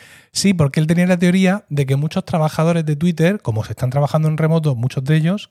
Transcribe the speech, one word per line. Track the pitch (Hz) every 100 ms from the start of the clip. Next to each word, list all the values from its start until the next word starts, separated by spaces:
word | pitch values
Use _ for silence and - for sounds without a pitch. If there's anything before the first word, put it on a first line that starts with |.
| - - _ -
Sí, | 196
porque | 180 143 160
él | 156
tenía | 175 180
la | 180
teoría | 180 185 185 202 -
de | 143 135
que |
muchos | 135 151 190
trabajadores | - 170 156 - 160 170
de | 151 147
Twitter, | 175 160 165 208
como | - 110
se | -
están | 110 127
trabajando | 143 143 156 156
en | 156
remoto, | 156 165 151
muchos | 120 127 -
de | 131
ellos, | 156 160 208 -